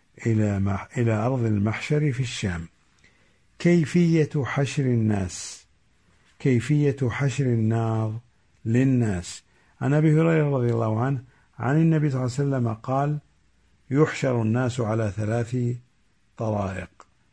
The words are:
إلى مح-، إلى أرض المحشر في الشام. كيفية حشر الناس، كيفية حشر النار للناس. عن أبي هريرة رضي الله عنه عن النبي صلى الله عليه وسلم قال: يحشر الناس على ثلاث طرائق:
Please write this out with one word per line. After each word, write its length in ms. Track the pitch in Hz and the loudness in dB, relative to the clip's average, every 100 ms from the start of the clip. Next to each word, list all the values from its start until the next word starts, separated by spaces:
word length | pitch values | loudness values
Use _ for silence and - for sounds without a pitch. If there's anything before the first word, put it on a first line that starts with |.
| _ - 117 | _ -6 0
إلى 340 | 110 104 98 | 2 2 0
مح-، 380 | 98 98 - 135 | 0 -2 -4 -2
إلى 140 | 117 | 0
أرض 320 | 107 120 131 | 0 0 0
المحشر 680 | 113 104 104 - - 147 147 | 0 0 0 -2 -2 0 0
في 80 | 123 | -2
الشام. 480 | 123 - 101 85 82 _ _ _ _ _ _ _ _ - | -6 -4 -4 -4 -8 _ _ _ _ _ _ _ _ -2
كيفية 720 | 175 175 151 175 170 165 147 151 | 2 4 4 2 4 4 2 -2
حشر 380 | 120 - 135 147 | -2 -2 -2 0
الناس، 840 | 131 120 107 101 92 - - - _ _ _ _ _ _ _ - | 0 2 2 0 -4 -8 -14 -18 _ _ _ _ _ _ _ -4
كيفية 580 | 139 120 - 147 143 123 | 0 2 2 2 2 0
حشر 420 | 123 - 139 120 | -2 -2 -2 0
النار 760 | 131 117 110 113 113 110 110 113 - _ _ _ | 0 2 2 0 0 -2 -4 -6 -14 _ _ _
للناس. 800 | 113 120 135 127 107 90 - - _ _ _ - | -2 2 4 2 0 -2 -6 -14 _ _ _ -6
عن 140 | 127 | 0
أبي 260 | 151 160 156 | 2 4 4
هريرة 360 | 165 160 147 135 | 4 2 2 0
رضي 160 | 120 | 0
الله 280 | 113 110 110 | 0 0 0
عنه 220 | 131 135 - _ _ - | 0 -2 -8 _ _ -6
عن 180 | 117 151 | 0 2
النبي 340 | 165 156 147 | 4 2 0
صلى 140 | 131 | -2
الله 100 | 127 135 | -2 -2
عليه 100 | 143 | -2
وسلم 260 | 135 117 | 0 -2
قال: 440 | 110 - 135 147 147 - _ _ _ _ _ - | -4 -2 0 0 -4 -8 _ _ _ _ _ -2
يحشر 520 | 135 156 - 135 120 | 2 2 0 -2 0
الناس 380 | 110 123 127 127 | 0 0 -2 -2
على 320 | 107 110 107 101 | -2 -2 -2 -4
ثلاث 400 | 107 117 113 123 120 123 - _ _ _ _ - | -4 -2 -2 -4 -4 -6 -12 _ _ _ _ -8
طرائق: 540 | 110 104 95 92 87 - - _ _ | -4 -2 -4 -8 -12 -16 -20 _ _